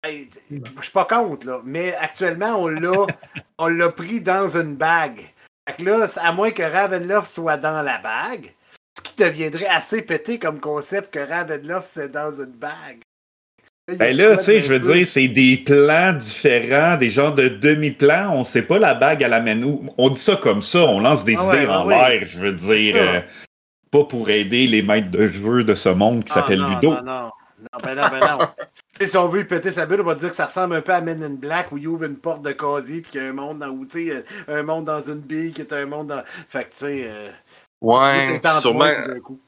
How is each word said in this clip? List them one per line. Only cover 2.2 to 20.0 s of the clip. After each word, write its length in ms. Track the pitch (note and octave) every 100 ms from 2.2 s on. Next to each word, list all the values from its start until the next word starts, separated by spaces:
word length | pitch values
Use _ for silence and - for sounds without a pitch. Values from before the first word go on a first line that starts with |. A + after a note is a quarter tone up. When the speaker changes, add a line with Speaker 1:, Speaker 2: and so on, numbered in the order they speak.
| F#3 E3+ G3 A3
Speaker 1:
on 60 | E3+
l'a, 400 | D#3 F3 F#3 G3 - -
<laughs> 260 | - - -
on 100 | E3
l'a 220 | E3+ E3+
pris 300 | E3+ E3+ A3+
dans 380 | F3+ F#3 F#3+ E3
une 180 | D#3 C#3
bague. 460 | D#3+ E3+ D3+ A2 - _ _ _ -
Fait 100 | -
que 80 | F3+
là, 220 | A3 G#3+
c'est, 120 | -
à 140 | E3+
moins 180 | E3+ A3
que 100 | A3
Ravenloft 640 | D#3+ E3+ G3 F#3 F3 G#3 F3
soit 220 | - E3 D3+
dans 260 | D#3 D#3
la 180 | C#3+ A#2
bague, 540 | A2+ A2+ F3+ A#3+ C3 _ _ _ _ -
ce 40 |
qui 140 | - -
deviendrait 440 | F3+ D3+ D#3+ E3 G3
assez 340 | E3+ - A3
pété 380 | A3 - - A#3
comme 200 | E3+ D3+
concept 540 | D3 D3 D3 G3 G3
que 60 | D#3
Ravenloft, 680 | C#3 E3 E3+ D3 D3 F3+ F3+
c'est 240 | D#3+ C#3+
dans 200 | D3 D3+
une 180 | C#3+ B2+
bague. 480 | A#2+ D3 D#3 D3 A#2 A#2 _ _ _ _ _ _ _ -
Là, 60 |
il 0 |
y 20 | F3+
a 20 |
Speaker 2:
Ben 200 | A#3 D#3
Speaker 1:
de 40 |
Speaker 2:
là, 40 | G#3 G3
Speaker 1:
quoi 20 |
Speaker 2:
tu 40 |
sais, 120 | F#3 G#3+
Speaker 1:
d'un 60 | C#3+
Speaker 2:
je 80 |
veux 80 | C3
Speaker 1:
peu 120 | B2
Speaker 2:
dire, 140 | E3+ F3
c'est 200 | - C3
des 280 | A#2 C3 C3
plans 560 | - C#3+ D3 D#3 F#3
différents, 840 | D#3+ G#2+ - D3 A#2+ A#2+ C3+ E3 E3
des 120 | B2
genres 240 | G#2+ D3
de 140 | C#3 C3
demi-plans. 840 | G#2 C#3 D3+ D3+ C#3+ C#3+ E3 G3+
On 100 | D3
sait 180 | A#2+ A#2+
pas 160 | - F#3
la 160 | F#3+ A#2+
bague 280 | C3+ D#3
à 60 | B2
la 100 | A2+
mène 240 | A#2 A2
où. 240 | B2+ C#3+ C3+
On 120 | -